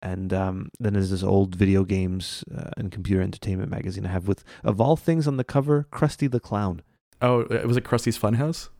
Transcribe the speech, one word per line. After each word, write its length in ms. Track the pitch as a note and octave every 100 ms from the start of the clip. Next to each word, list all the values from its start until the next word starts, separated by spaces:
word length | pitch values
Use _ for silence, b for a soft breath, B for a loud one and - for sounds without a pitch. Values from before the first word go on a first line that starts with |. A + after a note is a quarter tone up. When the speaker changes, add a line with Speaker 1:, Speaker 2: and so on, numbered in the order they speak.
Speaker 1:
And, 280 | F#2 F#2 F#2+
um, 340 | F#2+ F#2+ F#2 G2 -
then 140 | A2+
there's 160 | G2+ F#2+
this 140 | F#2+
old 320 | F#2+ G2 G2
video 300 | F2+ G2 F#2+
games, 600 | F#2+ F#2+ F#2 F#2 F2 - -
uh, 140 | - - -
and 160 | G#2
computer 300 | F2+ F2+ F#2+
entertainment 480 | F#2+ F#2+ - F#2+ -
magazine 340 | - D#2 G2
I 60 | G2
have 180 | F2+ F2+
with, 160 | G2 - B
of 160 | - G2+
all 160 | A#2
things 320 | D#3+ - E3 D3
on 120 | C3+
the 60 |
cover, 420 | B2 C#3+ C#3 D3 D3
Krusty 400 | - D#3 - C#3+
the 80 | A#2+
Clown. 440 | - G#2 G2+ E2+ - _ _ _
Speaker 2:
Oh, 220 | B2 B2
uh, 220 | A#2 A2+ A#2+
was 120 | A#2+
it 60 |
Krusty's 340 | B2 A#2+ A#2 A2+
Funhouse? 500 | G#2+ A2+ D3 E3 - -